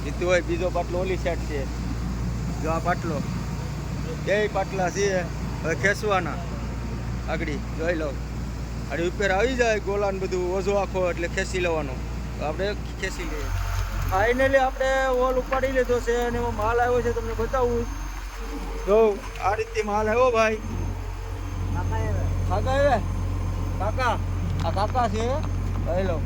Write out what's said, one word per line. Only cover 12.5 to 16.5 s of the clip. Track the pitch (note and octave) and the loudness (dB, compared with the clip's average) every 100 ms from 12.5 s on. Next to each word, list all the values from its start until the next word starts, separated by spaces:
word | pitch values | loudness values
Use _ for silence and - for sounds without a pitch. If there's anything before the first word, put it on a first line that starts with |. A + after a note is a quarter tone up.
| E3 G3 F#3+ - - | -2 -2 -2 -6 -6
ખેંચી | F#3+ F3+ E3 | -6 -4 -4
લઈએ. | D3+ D3+ - - - - - - | -4 -2 -2 0 -2 -2 -2 0
Finally | F#3+ A3 B3 C4+ C4+ | 2 4 4 4 6
આપણે | C4 - C4 C4+ C4 B3+ B3+ | 4 2 2 4 4 4 4
ઓલ | B3+ | 2
ઉપાડી | B3+ C4 C4 C4 | 0 0 2 2
લીધો | B3 B3 A#3 | 2 2 2
છે | A#3+ | 0
અને | A#3+ A#3+ | 0 0
એમાં | A#3+ | -2